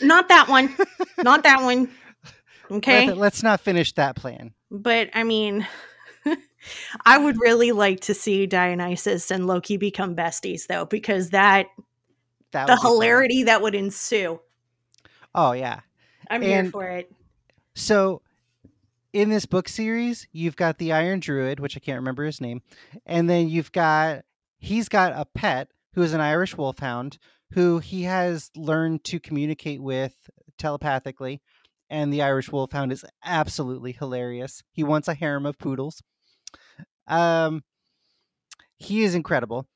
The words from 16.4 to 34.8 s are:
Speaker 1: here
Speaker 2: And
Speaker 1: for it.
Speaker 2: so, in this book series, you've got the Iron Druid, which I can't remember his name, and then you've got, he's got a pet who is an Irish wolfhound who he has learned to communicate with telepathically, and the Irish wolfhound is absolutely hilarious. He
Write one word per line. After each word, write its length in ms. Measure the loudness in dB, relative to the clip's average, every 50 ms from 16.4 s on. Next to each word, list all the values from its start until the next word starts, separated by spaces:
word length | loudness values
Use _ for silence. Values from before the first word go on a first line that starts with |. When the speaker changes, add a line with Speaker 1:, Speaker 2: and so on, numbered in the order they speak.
Speaker 1:
here 180 | 0 2 2 2
Speaker 2:
And 120 | 0 -2
Speaker 1:
for 120 | -6 -8 -10
it. 260 | -8 -10 -10 -12 -14 _ _ _ _ _ _ _ _ _ _ _ _ _
Speaker 2:
so, 480 | -8 -2 2 2 2 2 2 -2 -6 -12 _ _ _ _ _ _ _ -20 -20 _ _ _ _ _ _ _ _
in 180 | -2 0 2 2
this 160 | 2 0 0
book 220 | 0 -2 -2 -2 -4
series, 580 | -6 -6 -4 -4 -2 -2 -2 -4 -6 -8 -12 -16
you've 240 | -10 -6 -6 -6 -2
got 220 | -2 -2 -2 -2 -2
the 140 | -4 -2
Iron 280 | 0 0 0 0 -2 -4
Druid, 400 | -4 -4 -4 -2 -2 -4 -4 -6
which 160 | -8 -10 -10
I 40 | -10
can't 180 | -10 -8 -8 -6
remember 240 | -6 -6 -6 -6 -6
his 160 | -8 -8 -8
name, 220 | -10 -10 -10 -12 -14 _ _ -20 -20 _ -20 -20 -10
and 240 | -4 -2 0 2 2
then 180 | 2 2 0 0
you've 240 | -2 -4 -4 -2
got, 520 | -2 0 2 2 2 2 0 0 -4 -6 -12 _ _ _ _ _ _ _
he's 300 | -8 -4 -4 -4 -2 0
got 240 | 0 2 2 2 0
a 100 | -4 -8
pet 440 | -8 -6 -4 -2 -2 -2 -2 -6 -8 _ _ _ _ _
who 80 | -2
is 100 | 0 0
an 80 | 0 0
Irish 360 | 0 0 0 0 0 -2 -4
wolfhound 600 | -6 -6 -6 -6 -6 -8 -8 -6 -6 -8 -10 -14 _ _ _ _ _ _ _
who 260 | 0 2 2 2 2 0
he 240 | -4 -8 -8 -8
has 480 | -6 -4 -2 -2 -2 -2 -4 -6 -10 -14 -16
learned 480 | -10 -4 -2 -2 0 0 -2 -4 -6 -6
to 160 | -8 -10 -10
communicate 600 | -8 -6 -6 -4 -4 -4 -6 -6 -8 -10 -10 -8
with 480 | -8 -6 -6 -4 -6 -6 -8 _ _ -20 _ _ _ _ _ -8
telepathically, 840 | -6 -6 -6 -4 -4 -4 -4 -4 -6 -10 -12 -10 -10 -10 -10 -12 -16 _ _ _ _ _ _ _ _ _
and 240 | -6 -4 -2 -2
the 100 | -2 0
Irish 280 | 0 0 0 -2 -4 -4
wolfhound 400 | -6 -6 -6 -6 -6 -6 -6 -6
is 120 | -6 -8 -12 -18 _ _ -10
absolutely 680 | -4 -4 -2 -2 -4 -4 -6 -8 -8 -8 -10 -10 -12
hilarious. 680 | -10 -10 -10 -8 -6 -6 -6 -8 -8 -10 -12 -12 -14 -18 -20 _
He 100 | _ -4